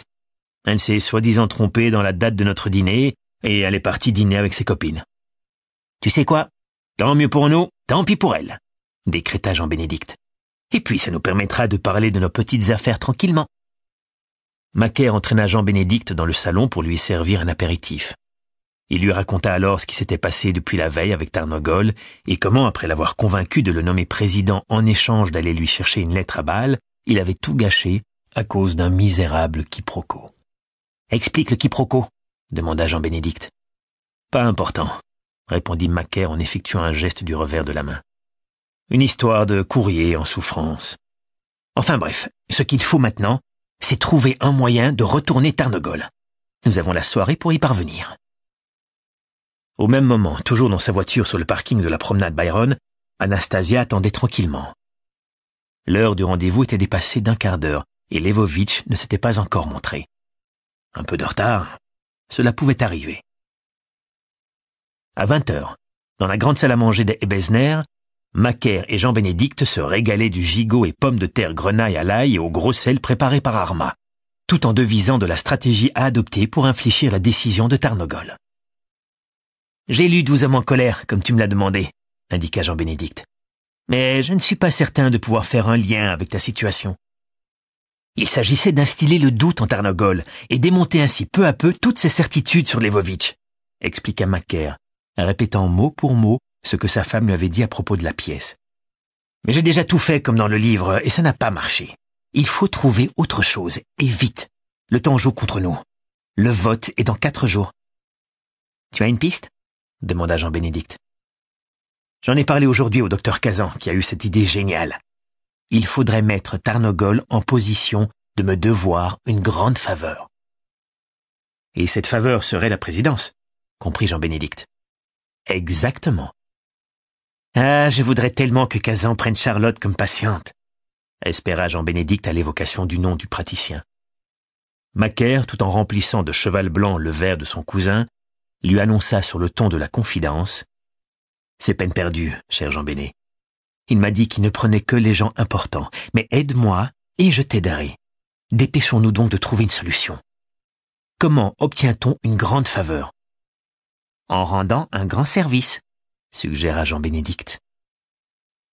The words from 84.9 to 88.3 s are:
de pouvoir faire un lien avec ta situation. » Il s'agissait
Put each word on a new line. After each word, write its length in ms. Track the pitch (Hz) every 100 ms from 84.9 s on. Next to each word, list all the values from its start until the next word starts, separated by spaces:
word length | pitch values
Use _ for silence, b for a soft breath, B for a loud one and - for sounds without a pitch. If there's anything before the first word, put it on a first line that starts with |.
| - 131
de 80 | 117
pouvoir 280 | - 110 -
faire 220 | 123 107
un 80 | 117
lien 340 | 101 110 104
avec 200 | 87 92
ta 100 | 98
situation. » 560 | - 107 107 - 101 90 _ _ _ _ _ _ _ _ _ _ _ -
Il 120 |
s'agissait 440 | -